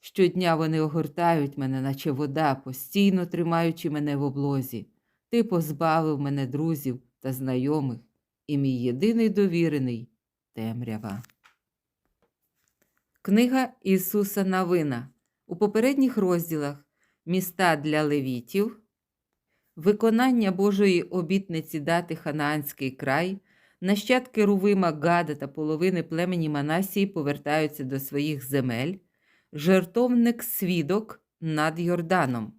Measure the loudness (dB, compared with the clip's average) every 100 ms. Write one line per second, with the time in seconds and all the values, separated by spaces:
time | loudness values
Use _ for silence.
0 | -14 2 2 2 2 2 2 2 0 0
1 | -4 0 2 2 0 -2 -4 -2 -2 -4
2 | -4 -2 -2 0 0 0 -6 -12 -4 2
3 | 4 4 0 -2 0 2 0 -2 -4 -2
4 | -2 0 -2 -2 -2 -2 -4 -8 -12 _
5 | _ _ _ 0 2 0 -2 -2 2 2
6 | 2 0 -2 -2 -2 -2 -2 -2 -4 -8
7 | _ _ -8 -6 -2 -2 0 0 -2 -6
8 | _ _ _ _ -4 0 0 0 -2 0
9 | 2 2 2 2 2 2 2 2 -2 -4
10 | -10 _ _ _ _ -8 -6 -6 -6 -8
11 | -8 -10 -12 _ _ _ _ _ _ _
12 | _ _ _ _ _ _ _ _ _ _
13 | _ _ 2 4 4 2 0 -4 0 2
14 | 2 -2 -2 0 0 0 2 2 0 -4
15 | -8 _ _ _ _ -2 0 2 2 2
16 | 2 2 2 0 0 -4 -4 -8 _ _
17 | _ _ -4 -4 -4 0 2 2 0 0
18 | 2 0 -2 -6 -4 -2 -2 -4 _ _
19 | _ _ _ _ _ _ _ -2 0 4
20 | 4 4 4 4 2 2 2 4 4 2
21 | 0 -4 0 0 0 -6 -6 -6 0 0
22 | 0 -8 -6 -2 -2 -2 -6 -6 -8 -6
23 | -2 0 0 -6 _ _ _ _ 0 0
24 | 2 0 0 0 2 4 2 2 2 0
25 | 2 2 0 -6 -8 -6 -4 0 0 0
26 | -4 -4 -2 -2 -2 -2 0 -2 -2 0
27 | -2 -2 -4 -4 -2 0 0 -4 -6 -6
28 | -6 -4 -2 -4 -2 -2 0 -2 -4 -6
29 | _ _ _ _ _ -4 4 4 2 0
30 | 2 4 4 2 -4 -4 0 0 2 -2
31 | -2 -16 _ _ -4 0 0 0 -2 -2
32 | 0 2 2 0 -4